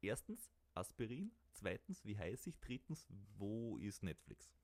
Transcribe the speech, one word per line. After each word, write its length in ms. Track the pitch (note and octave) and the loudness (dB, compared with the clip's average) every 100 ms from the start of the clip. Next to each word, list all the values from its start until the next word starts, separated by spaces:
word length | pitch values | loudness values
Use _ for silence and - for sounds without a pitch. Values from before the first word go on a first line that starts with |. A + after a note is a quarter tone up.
Erstens 500 | G2+ B2 - A3+ - - - | 6 4 2 -6 -6 -14 -6
Aspirin, 580 | - F#2+ - A2+ B2+ G3+ - - | -2 -2 0 0 2 -2 -4 -16
zweitens, 500 | - G2 F#2 - F#3 G#2+ | -2 0 0 -2 -6 -2
wie 120 | G#2 | 0
heiß 300 | F2 A#2+ - | 2 0 -2
ich, 120 | - | -4
drittens, 480 | - B2 - D#3+ - G2+ G2+ G2+ | -2 -4 0 -4 -4 -12 -10 -2
wo 400 | G2+ A2+ A#2 D2 | 0 2 2 2
ist 260 | G2+ - | 0 2
Netflix? 480 | F#2 D2+ - - - - | 0 0 -6 -12 -14 -18